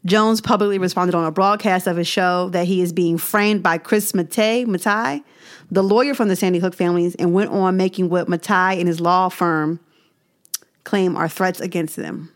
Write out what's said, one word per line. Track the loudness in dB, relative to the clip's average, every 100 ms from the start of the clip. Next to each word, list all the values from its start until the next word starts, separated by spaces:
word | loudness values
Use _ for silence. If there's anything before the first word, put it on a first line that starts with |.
Jones | 2 2 4 2
publicly | 2 2 2 0
responded | -2 0 0
on | 0
a | 0
broadcast | 2 2 2 0 0 0
of |
his | -2 -2
show | 0 0 0 -2
that | -2 0
he | 0
is | 0
being | 0 0 0
framed | 0 0 2 0
by | 0 -2
Chris | 0 0 0
Mattei, | -2 -2 0 2 0
Mattei, | 0 -2 0 0 -2 -4 -10 _ -20 -20 -4
the | 0
lawyer | 2 2 2
from | 0 0
the |
Sandy | 2 0 0
Hook | -2
families, | 0 0 2 0
and | 0 0
went | 2 0
on | 0 0 2
making | 0 0 0
what | 0 0
Mattei | -4 0 2 2 0
and | 0
his | 0
law | 2 2 2
firm | 0 0 0 -2 -4 _ _ _ _ _ _ _ -14 _ _
claim | -4 0 0
are | 0 -4
threats | -2 -2 -2
against | -6 -4 -6
them. | -8 -10 -10 -14